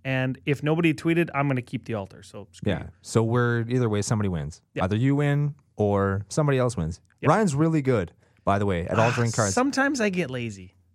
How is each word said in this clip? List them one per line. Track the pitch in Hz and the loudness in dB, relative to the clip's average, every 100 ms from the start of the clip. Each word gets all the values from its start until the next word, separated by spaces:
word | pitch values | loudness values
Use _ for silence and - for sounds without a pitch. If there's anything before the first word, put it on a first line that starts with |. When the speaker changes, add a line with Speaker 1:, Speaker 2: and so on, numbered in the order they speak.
Speaker 1:
And | 135 131 131 127 - | -4 -2 -2 -4 -4
if | 139 | -2
nobody | 147 160 170 | 0 2 2
tweeted, | 151 165 165 170 139 | 0 0 0 0 0
I'm | 143 | 0
gonna | 127 | -2
keep | 123 123 - | -4 -8 -6
the | 107 | -6
altar. | 98 - | -8 -14
So | - 104 98 | -20 -18 -18
screw | - 104 | -6 -4
Speaker 2:
Yeah. | 78 | -4
Speaker 1:
you. | 80 - | -6 -16
Speaker 2:
So | - 117 | -2 0
we're, | 113 120 120 117 117 | 2 2 2 0 0
either | 127 117 | 0 0
way, | 104 | 0
somebody | - 110 101 | 0 0 0
wins. | 85 73 - _ | -2 -6 -10 _
Speaker 1:
Yeah. | - 92 | -4 -2
Speaker 2:
Either | 107 | 0
you | 135 143 | 2 2
win | 143 143 147 - _ - | 2 0 -2 -6 _ -2
or | 104 101 98 98 - | 0 2 0 -2 -4
somebody | - 147 131 | -2 0 2
else | 123 - | 0 -2
wins. | 80 87 _ _ | -6 -6 _ _
Speaker 1:
Yeah. | 143 | 2
Speaker 2:
Ryan's | 190 208 139 | 2 2 2
really | 165 160 | 2 2
good, | 131 113 82 - _ _ 95 | 2 0 -2 -8 _ _ 0
by | 98 | 0
the | 101 | 0
way, | 87 85 | -2 0
at | 107 | 2
altering | 113 120 117 | 2 2 0
Speaker 1:
Ah, | 117 | 0
Speaker 2:
cards. | 104 | 2
Speaker 1:
sometimes | 240 269 269 277 277 | 2 0 0 0 0
I | 208 | -2
get | 180 135 | -2 -4
lazy. | 127 117 98 90 _ _ | -6 -8 -10 -18 _ _